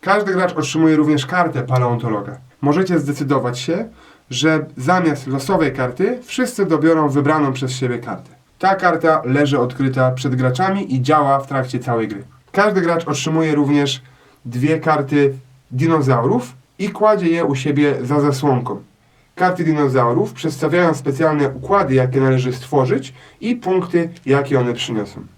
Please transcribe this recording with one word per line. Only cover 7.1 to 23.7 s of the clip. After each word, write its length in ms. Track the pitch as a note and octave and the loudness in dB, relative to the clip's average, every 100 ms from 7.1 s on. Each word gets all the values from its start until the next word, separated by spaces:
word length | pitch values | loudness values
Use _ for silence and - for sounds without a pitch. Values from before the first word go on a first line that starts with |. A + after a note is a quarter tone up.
| C3+ C#3 D#3 D3 | 0 2 2 0
przez 200 | B2+ C3+ | -2 -6
siebie 260 | - B2+ A#2+ | -4 -4 -4
kartę. 320 | - - - - _ _ | -8 -12 -14 -20 _ _
Ta 160 | F#3+ | 0
karta 480 | F#3+ F#3 E3 E3 D#3 | 2 2 2 2 2
leży 360 | B2 C3+ D3 C#3 | 2 0 2 2
odkryta 500 | B2 - C3+ B2+ B2+ | 0 0 -2 2 0
przed 240 | B2+ C#3+ | 0 -2
graczami 600 | B2+ B2+ B2+ F#3+ G3 G3+ | 0 0 0 0 -2 -2
i 80 | C3 | -2
działa 380 | B2+ D3 C#3 C#3 | 2 2 4 0
w 60 | C3+ | 0
trakcie 320 | C#3 B2+ B2 | -4 -4 -6
całej 300 | - A#2 G#2+ | -2 -2 -2
gry. 160 | G2+ - _ _ | -6 -14 _ _
Każdy 280 | - G#3 F#3+ | 0 2 2
gracz 280 | E3+ E3+ - | 0 -2 -2
otrzymuje 460 | C#3 D#3+ D#3+ D#3+ | -4 -2 0 2
również 480 | D3 C#3 D3 C#3+ C3+ - _ _ _ | 2 2 2 2 -4 -10 _ _ _
dwie 360 | B2+ A#2+ C#3+ D#3+ | -10 -2 0 0
karty 540 | D#3+ D3 C#3 D3 C#3 C3+ - _ _ | 2 0 2 2 2 0 -14 _ _
dinozaurów 840 | B2+ E3 D#3+ C3+ A#2+ B2 A#3 - - _ _ | -2 2 2 2 2 2 0 -2 -14 _ _
i 120 | G3 | -6
kładzie 380 | - G#3+ G#3 F3 | 0 2 4 2
je 160 | E3+ | 0
u 100 | D#3 | 0
siebie 420 | C3+ D3+ C#3+ D3 B2+ | -2 0 2 2 0
za 180 | B2 D3 | 0 2
zasłonką. 600 | D3 C3 D3 B2+ - G2 - _ _ _ _ | 2 2 2 0 0 -10 -12 _ _ _ _
Karty 300 | - F#3 F3+ | 0 0 0
dinozaurów 680 | D#3+ D3+ C#3+ B2+ A#2+ B2+ G#3+ | 0 2 2 2 2 2 -2
przedstawiają 640 | - D#3+ - D#3 E3+ F3 | -2 -6 -2 0 2 2
specjalne 540 | D3+ - C3+ D#3+ D3+ C#3 | 0 -4 0 0 2 0
układy, 460 | C3 - G3+ F3 | -2 0 2 4
jakie 260 | C3 B2+ C3 | 2 2 2
należy 320 | C3+ C3 C3 | 2 2 0
stworzyć, 600 | B2 - C#3+ B2+ C4 - - - _ | -6 -2 0 2 0 -4 -18 -20 _
i 160 | A3 A#3+ | -4 -4
punkty, 520 | F3+ | 0